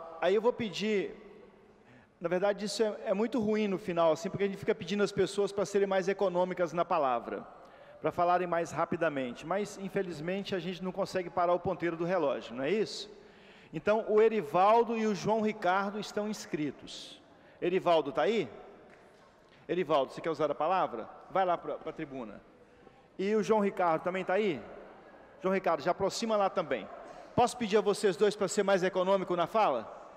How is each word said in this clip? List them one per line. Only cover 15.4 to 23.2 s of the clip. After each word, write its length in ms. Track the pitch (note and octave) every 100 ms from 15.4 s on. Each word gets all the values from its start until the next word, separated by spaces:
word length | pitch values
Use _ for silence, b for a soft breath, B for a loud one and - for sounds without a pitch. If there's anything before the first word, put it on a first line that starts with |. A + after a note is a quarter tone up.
| G#3+ G#3+ F3 F#3+ G3+ G#3
estão 260 | F#3+ - G#3
inscritos. 960 | G#3 - E3 D3 - F2 - - - - B B B
Erivaldo, 500 | F3 F3+ D#3 E3 C#3+
tá 120 | C#3
aí? 280 | E3 A3+ C3 - - - - - - - - _ - B B
Erivaldo, 460 | E3+ D3 D3+ C3
você 80 | -
quer 100 | E3
usar 220 | D3 D3+
a 20 |
palavra? 560 | C#3+ D#3 F#3 C#3+ A2 G#2 - -
Vai 140 | F#3 F#3+
lá 120 | E3
pra, 180 | D3+ B2+
pra 180 | D#3+
tribuna. 480 | D#3 D#3 C3 A2 G2+ - - - B B B B
E 160 | -